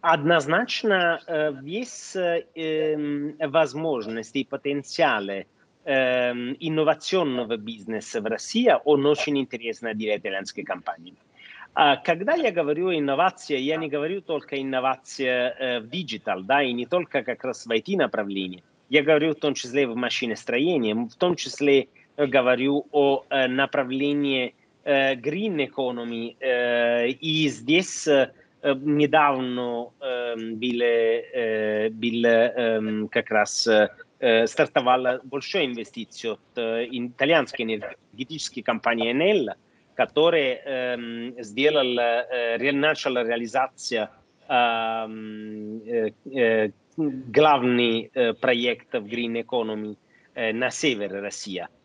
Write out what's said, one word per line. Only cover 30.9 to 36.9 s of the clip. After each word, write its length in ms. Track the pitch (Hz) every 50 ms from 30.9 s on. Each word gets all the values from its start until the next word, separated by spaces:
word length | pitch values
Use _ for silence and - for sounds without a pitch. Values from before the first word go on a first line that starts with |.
| 117 117 113 113 113 117 113 - -
э, 560 | - 117 113 110 107 110 107 107 107 107 110
бил, 360 | 110 110 113 120 113 117 117
эм, 840 | 117 117 113 117 120 110 123 120 113 113 110 107 107 107 107 107 107
как 220 | - 117 110 -
раз, 380 | 110 107 104 - - - - 117 110 107 107 - - - - _ _ _
э, 260 | 139 123 113 113 117
стартовала 760 | 110 - - 156 127 _ 147 127 123 127 127 127 127 127 127 135
большой 420 | 131 131 143 135 - - 196 156
инвестиция 680 | 131 123 117 113 - - 120 110 _ - - - 117 107
от, 60 | - _ _ _
э, 300 | 123 117 113 113 113 120
итальянской 760 | 120